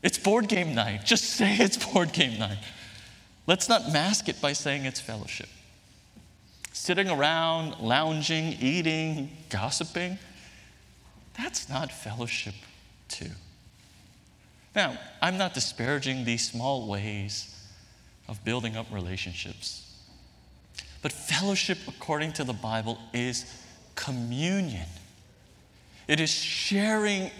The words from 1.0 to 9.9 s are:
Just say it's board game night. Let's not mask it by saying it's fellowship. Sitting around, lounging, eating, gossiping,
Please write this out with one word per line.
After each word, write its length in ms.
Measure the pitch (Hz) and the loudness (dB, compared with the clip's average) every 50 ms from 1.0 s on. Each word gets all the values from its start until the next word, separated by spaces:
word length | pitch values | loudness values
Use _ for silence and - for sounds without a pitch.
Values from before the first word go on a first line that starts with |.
| 104 | 2
Just 220 | - 233 208 - | 4 4 4 4
say 320 | - - - 226 196 208 196 | 0 2 4 4 4 6 6
it's 160 | 240 196 - - - - | 6 4 4 0 -2 2
board 220 | - 202 175 160 - | 4 4 4 4 4
game 260 | 165 170 127 113 104 | 4 4 4 4 0
night. 200 | 110 101 101 101 101 - - - - - - - - - - - - - - - - - | -2 -2 -2 -4 -8 -10 -14 -16 -16 -16 -16 -18 -18 -20 -20 -20 -20 -20 -20 -10 4 4
Let's 200 | 175 185 - - | 4 4 6 4
not 240 | 233 208 226 - | 4 4 4 4
mask 380 | 160 147 156 185 208 196 - - | 2 4 4 4 2 2 0 0
it 100 | 151 - | -2 0
by 140 | - 143 143 | 0 0 0
saying 320 | - - 151 139 143 135 | 0 0 -2 -2 0 -2
it's 160 | 131 127 - | -4 -6 -6
fellowship. 480 | - - 113 107 101 90 - - - - - - - - - - _ - - - - - - - - - - - - - - - - - - - | -8 -6 -8 -8 -8 -8 -8 -10 -10 -12 -16 -20 -20 -20 -20 -20 _ -20 -20 -20 -20 -20 -20 -20 -20 -20 -20 -20 -20 -20 -20 -14 -14 -12 -10 -6
Sitting 320 | - - 180 175 196 190 | 0 0 4 4 4 2
around, 720 | 170 143 143 151 165 165 165 165 165 165 160 156 - - | 4 4 4 4 4 4 4 2 2 2 -2 -4 -6 -4
lounging, 760 | 113 113 120 139 156 160 160 156 147 147 160 160 160 165 131 85 | 2 4 4 4 4 4 0 0 0 0 0 0 0 -2 -2 0
eating, 760 | - 131 151 180 170 160 160 156 160 160 156 147 135 151 - - - - | 2 2 2 4 2 2 0 0 0 -2 -2 -4 -6 -8 -10 -16 -12 -6
gossiping, 720 | - 101 98 127 143 - 170 165 | -4 -2 -2 0 -2 -2 -4 -4